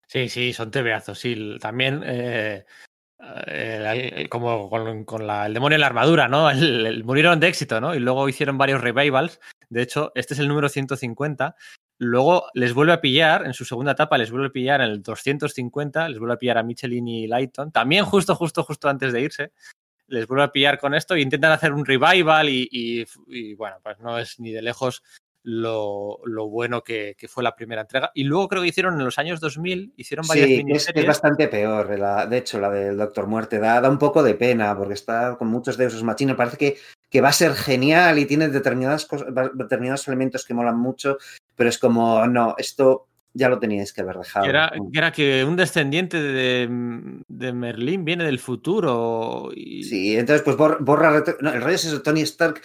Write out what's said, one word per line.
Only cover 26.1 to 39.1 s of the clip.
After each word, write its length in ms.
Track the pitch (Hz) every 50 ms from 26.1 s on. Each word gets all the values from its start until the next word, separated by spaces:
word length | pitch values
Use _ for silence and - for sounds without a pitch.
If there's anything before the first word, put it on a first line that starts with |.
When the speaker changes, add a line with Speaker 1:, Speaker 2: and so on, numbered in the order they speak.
| - - -
Speaker 1:
lo 240 | 120 110 110 107 107
bueno 340 | 104 117 120 120 120 117 -
que, 300 | - 113 107 104 101 101
que 120 | _ 113 -
fue 140 | - 131
la 140 | 120 117 -
primera 240 | - 113 110 117 110
entrega. 300 | 110 - - 131 143 - -
Y 100 | 147 135
luego 220 | 139 151 190 190 190
creo 140 | 196 190
que 60 | 180 170
hicieron 300 | - 185 185 185 170 147
en 60 | 131
los 140 | 123 - 147
años 220 | 147 170 175 156
dos 180 | 160 147 131 156
mil, 360 | 170 185 185 180 196 254 _
hicieron 300 | - 123 - 143 151 165 160
varias 180 | 160 147 139 135
Speaker 2:
Sí, 40 | 131
que 40 | 139
es, 0 |
que 20 |
es 60 | 143
Speaker 1:
miniseries. 400 | 147 147 151 - 175 160 156 147
Speaker 2:
bastante 420 | 170 147 - - 147 147 151 147 -
peor. 500 | 110 104 104 107 107 107 101 98 101 98
La, 280 | 98 101 101 104 92
de 120 | 107 123 123
hecho, 220 | - - - 104
la 100 | 101 101
del 260 | 101 101 98 101 101 101
Doctor 280 | 107 104 - 107 98
Muerte 320 | 104 110 110 110 - 117 104
da, 220 | 110 113 117 123
da 80 | 127 135
un 100 | 147 123
poco 240 | 147 147 - 160
de 120 | 143 113 101
pena 420 | 104 120 123 123 117 107 104 101
porque 180 | 98 98 98 101
está 420 | 98 - - 113 117 123 123 120 120
con 100 | 120 110
muchos 280 | 113 123 120 135 117
deus 180 | 120 127 120 113
ex 80 | 113
machina. 340 | 117 117 110 - 139 135 127
Parece 200 | 117 120 120 -
que, 200 | - 147 143 143 - - - - _ _ _
que 120 | - 131
va 80 | 123 139
a 20 |
ser 220 | 147 - 175 151 135
genial 640 | - - 143 131 123 131 147 160 175 180 170 156 147
y 80 | 139
tiene 220 | 139 143 151 160 147
determinadas 600 | 135 139 135 131 120 127 127 135 151 151 -
cos-, 180 | -